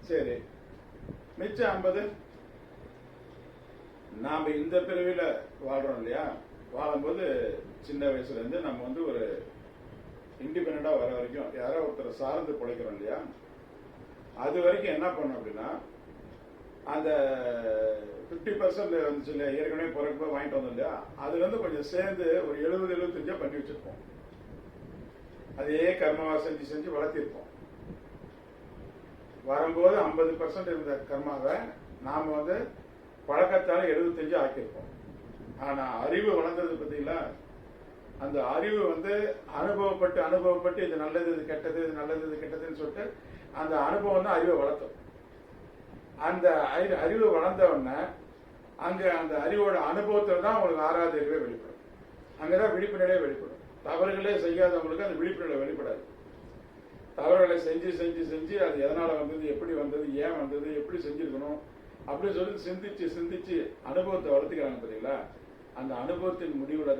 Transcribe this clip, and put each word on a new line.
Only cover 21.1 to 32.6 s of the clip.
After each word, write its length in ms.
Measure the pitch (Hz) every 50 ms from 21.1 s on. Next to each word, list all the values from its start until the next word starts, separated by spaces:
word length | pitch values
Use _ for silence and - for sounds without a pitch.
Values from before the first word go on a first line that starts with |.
| - 135 139
அதுல 160 | 147 165 170 175
இருந்து 180 | 190 220 220 185
கொஞ்சம் 240 | 175 156 147 147 - 180
சேர்ந்து 340 | 180 185 196 190 175 175 165 160 180 - 147
ஒரு 100 | 147 143 147
எழுபது, 300 | 165 185 185 190 180 180
எழுபத்தஞ்சா 400 | 170 180 170 - 151 143 147 - - 151
பண்ணி 160 | 139 143 143
வச்சிருப்போம். 420 | 131 - - - - - - - - - - - - - - - - - - - - - - - - - - - - - - - - - - - - - - 135
அதையே 300 | 139 147 151 156 165 180 185 180
கர்மாவா 380 | 160 151 151 156 160 156 156 156 151
செஞ்சு 200 | 160 156 147 139 135
செஞ்சு 200 | 151 151 151 180 156
வளர்த்திருப்போம். 560 | 147 156 156 156 156 131 - - - - - - - - - - - - - - - - - - - - - - - - - - - - - - - - - - - - - - - - - - - - 131
வரும்போது 460 | 135 147 160 165 165 165 175 185 196 202 -
ஐம்பது 280 | 160 151 160 160 165 165 156
பர்சன்ட் 300 | 160 160 - 190 180 180 165
இருந்த 220 | 156 151 143 139 135 139 -
கர்மாவை 440 | 143 135 147 147 139 135 131 139 156 - - - - - - - - - 127
நாம 260 | 131 143 156 156 156 151 151
வந்து 180 | 151 165 185 233